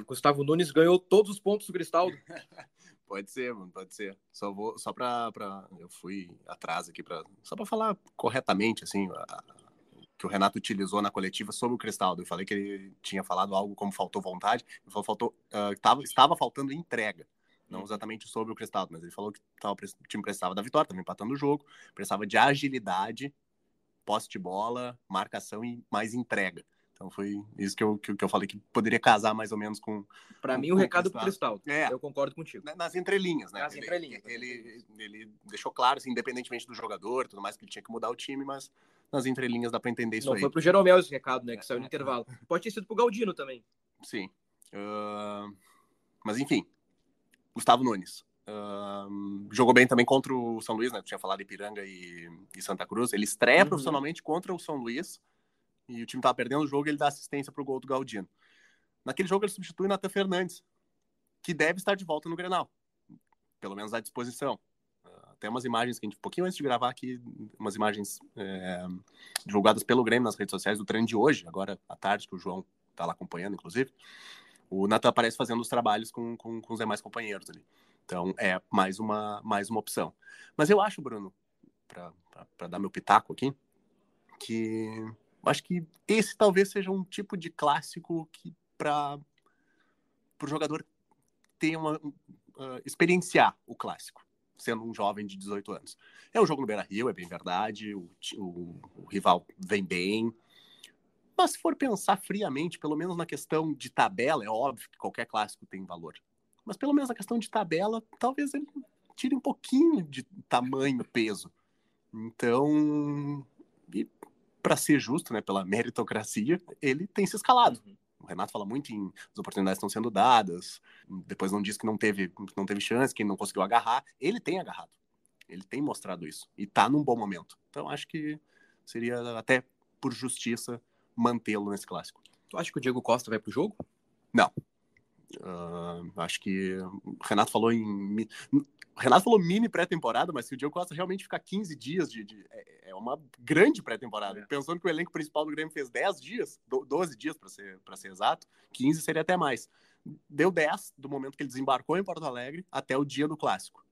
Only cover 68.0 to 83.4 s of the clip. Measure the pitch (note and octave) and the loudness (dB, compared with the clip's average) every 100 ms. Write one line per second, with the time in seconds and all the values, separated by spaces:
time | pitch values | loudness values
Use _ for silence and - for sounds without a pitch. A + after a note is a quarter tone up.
68 | G2 - - - G2 F#2+ F#2 F2+ F2+ F2+ | -6 -12 -16 -12 -10 -8 -6 -6 -8 -10
69 | - _ - - - G2+ G#2 A2+ - A#2+ | -14 _ -10 -8 0 6 6 6 4 4
70 | A2+ A#2 A#2+ - G2+ F#2+ G2 G#2 G2+ A2 | 6 4 2 -2 -4 -2 -2 -2 0 0
71 | A2+ A2+ C3+ B2 - F#2+ F#2+ F#2 - F2 | 2 4 4 4 -2 -8 -6 -8 -14 -4
72 | G2 G#2+ - F#2 F#2+ F#2 - _ _ - | 0 0 -2 -10 -8 -8 -10 _ _ -6
73 | E2+ - F#2 E2+ G2 G2 - E2+ - _ | -6 -6 -8 -8 -6 -8 -4 -2 -2 _
74 | - - - - - _ _ F#2+ G2 A2 | -20 -20 -20 -20 -20 _ _ -2 2 6
75 | B2 A#2 A2+ - A#2 A#2 A2+ B2 A#2 G#2+ | 6 6 4 0 -2 -2 0 2 4 2
76 | A2+ - A#2 A#2 A2+ A2+ G#2 A2 A2 G#2 | -2 -8 -8 -8 -8 -10 -8 -4 -2 -2
77 | G#2 A#2+ A2 G2 - - _ _ _ _ | -6 -8 -8 -8 -12 -20 _ _ _ _
78 | - F2+ F2+ F#2 G2+ F#2 - G#2 F#2+ G2 | -8 -4 -2 0 0 0 2 2 2 0
79 | A2 G#2+ G#2+ G#2 G#2+ G2+ G2+ A2 - - | -2 -2 -4 -8 -2 -2 -2 -4 -4 -4
80 | E2+ - - - - - D#3 G#3 G#3 - | -4 -8 -20 -20 -8 2 6 6 4 -2
81 | C3+ A2 F#2+ - _ _ _ _ _ F2 | -8 -8 -10 -16 _ _ _ _ _ -16
82 | F2 F2+ _ F2 F2 _ F2 F2 G2 - | -16 -18 _ -20 -20 _ -8 -4 -4 -2
83 | - G#2 - G2 | 6 6 6 -2